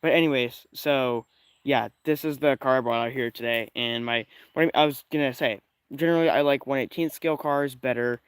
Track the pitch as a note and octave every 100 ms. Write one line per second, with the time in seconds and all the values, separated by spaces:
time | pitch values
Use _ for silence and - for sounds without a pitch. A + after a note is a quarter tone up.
0 | - E3+ D#3+ C#3 A#2+ - _ - D3+ C#3
1 | B2+ A#2+ - _ _ _ C#3 C3 A2+ _
2 | - D3+ D#3 C#3+ D3+ C3+ C3 C3 A#2+ A#2
3 | A#2 C3 A#2 - A#2 A#2 G#2+ - A#2+ A#2
4 | A#2+ A#2 A2 - - - E3 - D3+ C#3
5 | - D3+ C#3+ B2 C3+ G#2+ _ _ _ C#3
6 | E3 E3+ E3 C3 C#3+ C#3 - C3+ A#2+ -
7 | E3 - D#3+ D3+ D3+ C#3+ C#3+ B2+ C3 A#2+
8 | A#2+ A#2+